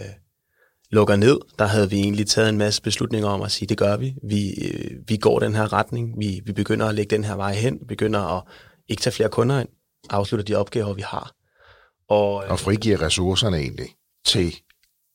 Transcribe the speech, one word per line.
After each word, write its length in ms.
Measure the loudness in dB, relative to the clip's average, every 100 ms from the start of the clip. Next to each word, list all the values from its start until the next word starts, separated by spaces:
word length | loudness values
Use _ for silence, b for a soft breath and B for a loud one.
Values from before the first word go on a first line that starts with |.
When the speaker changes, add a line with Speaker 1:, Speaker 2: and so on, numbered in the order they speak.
| -12 -16 _ _ _ _ _ _ _
Speaker 1:
lukker 220 | 4 4 6
ned, 220 | 6 4 0 -2
der 80 | 0
havde 240 | 2 2
vi 60 | 2
egentlig 300 | 0 0 0
taget 220 | 2 2
en 100 | 2
masse 240 | 0 0
beslutninger 460 | -2 -2 -2 0 0
om 140 | -2
at 100 | -4
sige, 160 | -6 -4
"Det 100 | 0
gør 180 | 2 0
vi. 180 | -2 -6 -2
Vi, 260 | -2 -2
øh, 360 | -4 -6 -6 -8 -12 -4
vi 80 | 2
går 220 | 4 4
den 160 | 2
her 180 | 0 0
retning. 460 | 0 0 -4 -6 -4
Vi, 220 | -4 -4 -6
vi 60 |
begynder 340 | -4 0 0 0
at 80 |
lægge 220 | 0 0 0
den 80 |
her 100 | 0 -4
vej 180 | -2
hen. 180 | -2 -2 -2
Vi 40 | -8
begynder 320 | -4 0 0
at 220 | 0 -4 B B B B -8
ikke 120 | -4
tage 120 | -2
flere 140 | 0 0
kunder 320 | 2 2 0
ind. 80 | -2 _ _ _ -4
Afslutter 340 | -2 0 -2
de 100 | -2
opgaver, 400 | -2 -2 -2 -4
vi 80 | -6
har." 300 | -8 -10 -10 -18 b b b b b b _
Og, 360 | 2 2 0
øh, 60 | -2
Speaker 2:
Og 80 | -2
frigiver 420 | 0 0 2 2
ressourcerne 540 | 2 0 0 2 0 0
egentlig 300 | -2 -8 -12 -16 _ _ -2
til 280 | 0 0 -2 _ _ _ _ _